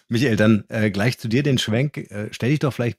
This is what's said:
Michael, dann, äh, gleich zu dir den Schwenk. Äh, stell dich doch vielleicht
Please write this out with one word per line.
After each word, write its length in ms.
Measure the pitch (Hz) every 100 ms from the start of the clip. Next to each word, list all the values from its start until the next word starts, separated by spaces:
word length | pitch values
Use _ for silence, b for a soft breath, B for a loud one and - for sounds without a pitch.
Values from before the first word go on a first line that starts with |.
| -
Michael, 280 | 120 131 107
dann, 280 | 110 107 -
äh, 220 | 113 107
gleich 280 | 98 113 -
zu 100 | 113
dir 140 | 120
den 160 | 147 123
Schwenk. 400 | - 110 143 -
Äh, 300 | - 104 104
stell 200 | - 117
dich 100 | 147
doch 120 | 143
vielleicht 260 | - 120